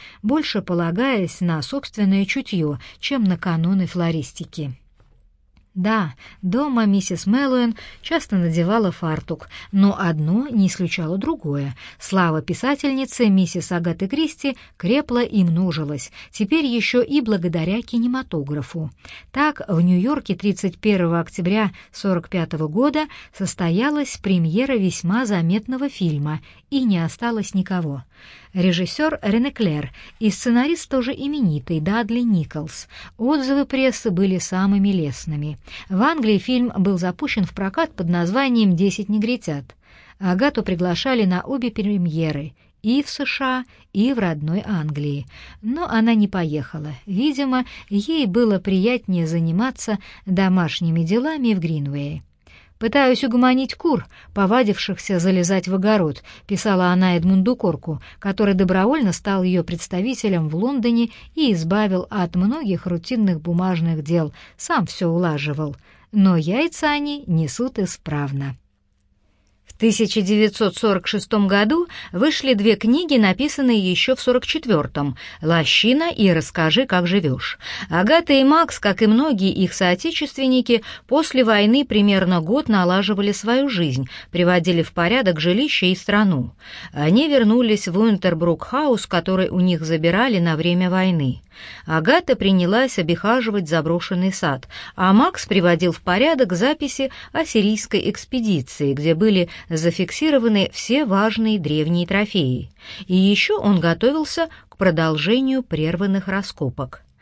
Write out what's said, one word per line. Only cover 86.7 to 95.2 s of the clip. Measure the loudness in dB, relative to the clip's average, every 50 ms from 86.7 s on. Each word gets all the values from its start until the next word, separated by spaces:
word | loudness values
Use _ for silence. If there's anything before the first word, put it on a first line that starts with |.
| -20 -18 -18 -12 -6
Они | -2 2 4 4 4 4 4
вернулись | 4 4 4 4 4 4 4 2 2 0 0 -2
в | 0 2
Уинтербрук-хаус, | 2 2 2 2 0 0 0 2 2 0 0 0 -2 -4 -4 0 2 2 0 0 -2 -2
который | -4 -2 -2 0 0 0 0 0
у | 0 2
них | 2 2 2 0 0
забирали | -2 -2 0 2 2 2 2 2 2 2 2
на | 2 2 0
время | 0 0 0 2 2 2 2
войны. | 2 2 2 2 2 2 0 0 -2 -4 -8 _ -20 -20 -20 -20 -20 -16 -8
Агата | -4 -2 0 2 2 2 2 2 0 0
принялась | 0 2 2 4 4 4 2 2 2 2 0 0 -2
обихаживать | -2 -2 -2 0 0 0 0 0 0 0 -2 -2 -2 0
заброшенный | 0 0 0 0 -2 -2 -2 -4 -2 -2 0 -2 -2
сад, | -2 -2 -2 -4 -4 -8 -12 -18 -18 -18 -16 -6
а | 0 2 4 6
Макс | 6